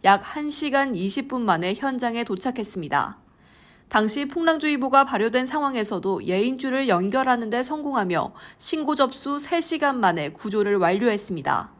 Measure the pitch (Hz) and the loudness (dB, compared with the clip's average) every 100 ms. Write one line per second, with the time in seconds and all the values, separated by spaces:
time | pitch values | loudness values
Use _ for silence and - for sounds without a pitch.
0 | 196 196 - 302 302 294 302 269 277 202 | 6 4 2 -8 -4 -4 0 0 0 -2
1 | 190 202 277 262 220 165 180 202 277 254 | -2 -2 -4 -2 2 2 2 -2 -2 -2
2 | 240 233 233 185 262 247 202 190 151 143 | -2 -4 -4 -4 -4 -4 -6 -6 -2 -2
3 | - - _ _ _ - - - _ 220 | -2 -8 _ _ _ -20 -20 -20 _ 0
4 | 214 214 285 349 330 320 302 285 262 269 | 2 0 -4 0 2 2 0 0 4 4
5 | 269 233 226 240 254 302 277 254 214 190 | 4 2 0 0 0 -2 -2 0 -2 -2
6 | 185 190 196 185 233 262 269 262 269 180 | -2 -4 -2 0 0 -2 -2 0 2 2
7 | 190 262 262 240 226 240 254 302 285 262 | 2 0 2 0 0 -2 -2 -4 -2 -2
8 | 190 165 - - - - - 311 285 294 | 0 0 -2 -8 -20 -8 -4 -2 -2 2
9 | 277 277 269 285 294 339 330 320 294 254 | 2 0 -6 -4 0 -2 0 0 0 2
10 | 196 170 147 - 214 214 202 202 175 190 | 2 2 -4 -6 -4 0 2 2 2 2
11 | 240 208 - 175 143 120 - - | 2 0 -4 -6 -2 -2 -4 -16